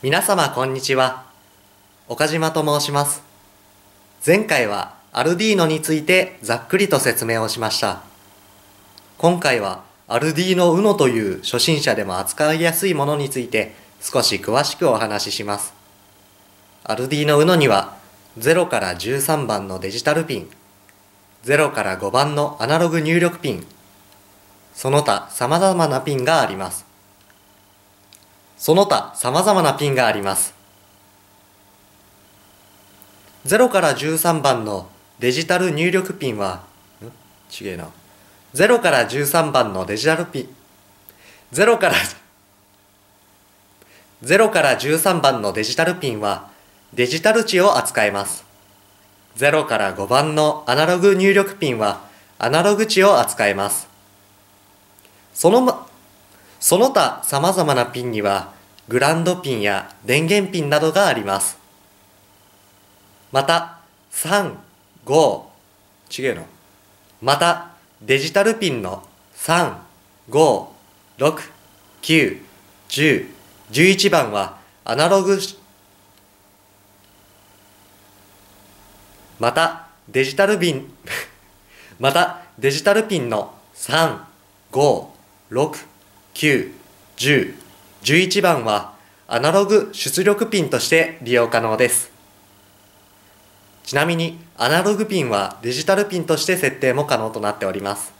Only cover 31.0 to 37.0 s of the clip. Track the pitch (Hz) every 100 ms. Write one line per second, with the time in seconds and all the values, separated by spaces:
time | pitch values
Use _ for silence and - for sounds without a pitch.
31 | _ _ _ _ _ _ _ _ _ _
32 | _ _ _ _ _ _ _ _ _ _
33 | - _ - - 139 214 247 202 160 120
34 | 147 160 - 160 135 120 107 98 92 -
35 | _ _ 120 131 165 180 185 151 175 185
36 | 190 185 139 107 98 90 - _ _ _